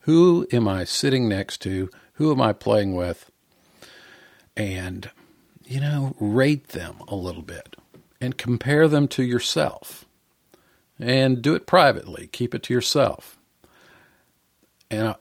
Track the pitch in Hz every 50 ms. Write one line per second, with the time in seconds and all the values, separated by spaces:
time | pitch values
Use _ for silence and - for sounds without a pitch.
0 | _ 151 156 165 175 180 170 170 - - - 120 113 101 95 92 87 - - -
1 | - 143 131 131 123 110 98 98 98 - - - - 95 95 92 95 92 - -
2 | _ _ _ - 151 156 147 131 123 110 104 - - 107 107 107 101 98 92 90
3 | 87 87 85 - - _ _ _ _ _ _ _ _ _ _ _ - - - -
4 | - - - - - _ _ _ _ _ _ - 107 101 92 92 92 92 92 -
5 | - - - _ _ _ _ _ _ _ _ - _ - 127 135 143 147 147 143
6 | 135 135 127 - 107 104 104 123 131 147 151 139 - _ - - - - - -
7 | - - 101 98 90 92 82 82 80 - 85 82 - - - - _ _ _ -
8 | _ _ _ _ 127 123 123 - - 123 123 117 - 135 147 147 160 156 151 147
9 | 143 131 - - 127 123 120 120 - - - 160 147 - - - - - - -
10 | - _ _ _ _ _ _ _ _ _ _ _ _ _ _ _ _ _ _ -
11 | 113 120 127 135 131 131 127 120 117 143 165 175 - - - 185 160 139 117 -
12 | - - - - - - - - 123 120 - - - - 120 123 120 - - 147
13 | 131 101 - - - - - _ _ _ _ _ _ _ _ _ _ _ _ _
14 | _ _ _ _ _ _ _ _ _ _ _ _ _ _ _ _ _ _ 107 107
15 | 110 113 104 -